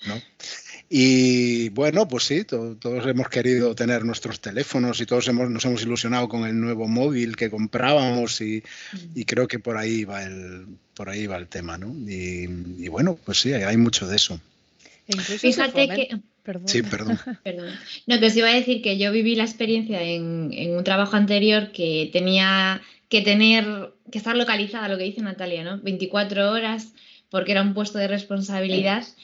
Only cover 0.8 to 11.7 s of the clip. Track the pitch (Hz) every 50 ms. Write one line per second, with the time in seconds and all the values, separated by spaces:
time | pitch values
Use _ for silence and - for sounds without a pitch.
0.8 | - _ - 139 131 131 131 127 127 127 123 123 123 120 120 117 117 113 98 123
1.8 | 143 151 151 185 220 165 127 120 - - 139 165 214 - - 117 113 117 113 107
2.8 | - 120 120 127 117 135 127 123 127 - - 127 120 123 127 123 120 120 113 110
3.8 | 123 117 123 117 110 117 113 - - 113 110 - - 110 98 117 143 - - 135
4.8 | 123 123 117 110 120 - 123 123 120 127 123 120 127 123 117 113 - 127 120 110
5.8 | 110 113 120 117 - 117 123 123 123 110 113 117 113 110 110 113 113 117 117 110
6.8 | 113 110 113 123 131 147 147 123 120 117 107 - 117 110 107 107 110 107 - 120
7.8 | 123 131 147 147 135 127 123 123 120 110 - - 110 107 110 110 - - - -
8.8 | - - - 190 175 170 160 131 113 - - - 127 113 - 117 - 120 117 110
9.8 | 107 110 113 113 107 98 101 98 98 95 95 95 92 90 90 92 92 101 95 -
10.8 | _ _ _ - 104 95 98 104 107 101 95 87 87 85 - 98 87 85